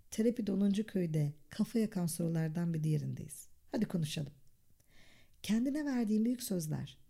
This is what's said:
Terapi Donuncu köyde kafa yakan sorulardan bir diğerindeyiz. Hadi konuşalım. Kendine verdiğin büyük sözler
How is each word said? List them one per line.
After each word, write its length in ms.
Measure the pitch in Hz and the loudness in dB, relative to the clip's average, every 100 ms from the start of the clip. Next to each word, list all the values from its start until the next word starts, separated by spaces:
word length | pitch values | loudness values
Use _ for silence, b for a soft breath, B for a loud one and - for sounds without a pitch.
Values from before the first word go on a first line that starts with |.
| - | -8
Terapi 360 | - 233 233 202 | 0 2 2 0
Donuncu 400 | 196 202 196 214 | 2 2 2 0
köyde 460 | 190 170 156 143 - - | -2 0 2 0 -2 -10
kafa 300 | - 208 233 | -4 0 0
yakan 280 | 214 185 170 | 0 0 -2
sorulardan 680 | - 165 165 160 165 170 | 0 0 0 0 0 -2
bir 100 | 160 | 0
diğerindeyiz. 640 | 156 151 135 127 - - - - - | 2 0 0 -6 -10 -14 -18 -20 -6
Hadi 120 | 247 | -2
konuşalım. 480 | 208 175 151 160 139 - - - - - b b b b b - | 0 -2 -2 -4 -6 -10 -20 -20 -20 -20 b b b b b -10
Kendine 420 | - 220 269 294 | 0 2 2 0
verdiğin 400 | 285 247 214 214 | 0 0 2 4
büyük 180 | 226 247 | 2 0
sözler 560 | - 180 156 139 131 - | -2 -2 0 -2 -4 -12